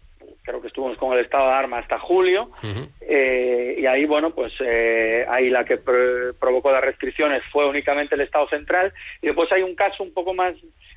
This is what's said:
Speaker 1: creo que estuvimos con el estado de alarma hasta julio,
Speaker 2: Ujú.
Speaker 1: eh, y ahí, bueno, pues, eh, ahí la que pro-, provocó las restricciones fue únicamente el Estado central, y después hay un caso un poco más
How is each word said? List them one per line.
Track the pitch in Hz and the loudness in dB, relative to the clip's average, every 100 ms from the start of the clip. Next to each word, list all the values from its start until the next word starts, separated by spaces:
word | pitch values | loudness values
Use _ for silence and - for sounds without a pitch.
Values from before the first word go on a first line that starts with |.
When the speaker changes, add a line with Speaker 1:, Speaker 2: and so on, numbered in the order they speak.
| - - - - | -20 -20 -20 -18
Speaker 1:
creo | - 120 | -10 -10
que | 120 | -10
estuvimos | - 131 113 | -6 -6 -4
con | 131 | 0
el | 127 117 | 0 2
estado | 139 131 | 2 4
de | |
alarma | 135 131 120 | 2 0 -4
hasta | - 113 | -4 -6
julio, | - 185 185 190 240 - | 2 2 4 2 -2 -10
Speaker 2:
Ujú. | 110 101 151 - | -10 -8 -10 -14
Speaker 1:
eh, | - 147 131 127 123 123 123 - | -2 0 2 2 0 0 -2 -2
y | 131 | 0
ahí, | 131 151 | 2 2
bueno, | 151 160 - | 2 0 -2
pues, | 120 - | -6 -4
eh, | 127 117 117 113 113 117 127 | -2 0 2 2 2 0 0
ahí | 123 127 | 0 2
la | 127 120 | 2 0
que | 131 | -2
pro-, | - 123 123 123 123 - | 2 2 2 0 -4 -2
provocó | 131 127 135 | 0 2 2
las | 131 | 2
restricciones | 131 - 131 - 151 131 - | 2 -2 -6 -2 0 0 -2
fue | 147 143 | 0 0
únicamente | 143 143 143 143 143 | 0 -2 -2 0 -2
el | |
Estado | 135 151 143 | 0 0 0
central, | 147 151 180 196 - - - | -2 -2 0 0 -4 -20 -6
y | - | -4
después | 240 226 | 0 2
hay | 190 | 2
un | 185 175 | 0 0
caso | 202 196 | -2 -2
un | 190 | -8
poco | 185 175 | -6 -4
más | 185 180 170 - _ - | -2 -2 -4 -14 _ -20